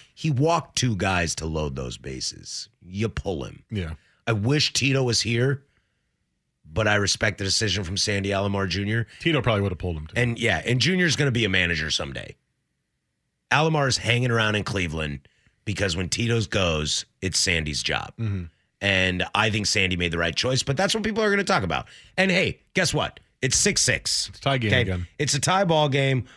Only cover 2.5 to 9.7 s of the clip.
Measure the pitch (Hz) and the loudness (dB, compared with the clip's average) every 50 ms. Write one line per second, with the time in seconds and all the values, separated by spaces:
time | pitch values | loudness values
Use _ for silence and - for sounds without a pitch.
2.5 | - - - - _ _ - 87 92 101 113 107 - - - 101 87 69 60 - | -12 -12 -12 -14 _ _ -16 -8 -4 -2 -2 -2 -2 -4 -4 -4 -4 -4 -6 -10
3.5 | - - - - 107 98 87 80 78 - _ _ _ _ - 120 113 101 104 123 | -12 -18 -12 -8 -6 -6 -4 -6 -8 -12 _ _ _ _ -2 -2 0 2 2 2
4.5 | 147 151 - - - - 135 139 131 135 131 120 110 - - 113 117 117 127 139 | 2 2 2 0 0 0 2 2 2 2 2 2 0 0 0 0 2 2 2 2
5.5 | 139 139 - _ _ _ _ _ _ _ _ _ _ _ _ _ _ _ _ _ | 0 -2 -6 _ _ _ _ _ _ _ _ _ _ _ _ _ _ _ _ _
6.5 | _ _ - 78 80 110 107 104 104 104 101 - - - 113 107 104 - 98 95 | _ _ -16 -6 -2 0 2 4 4 2 2 0 0 0 0 0 0 0 -2 -2
7.5 | - - 113 101 92 104 90 82 101 95 - 107 101 98 98 98 98 95 101 101 | 0 0 0 0 -2 -2 -4 -4 -2 -2 0 0 0 0 0 0 0 0 0 0
8.5 | 101 98 98 90 85 98 101 104 113 117 110 - - - - 170 156 135 - 123 | 0 0 -2 -2 -2 -2 -2 -2 -2 -2 -2 -4 -6 -4 0 0 2 2 2 2
9.5 | 107 101 101 95 | 2 2 2 0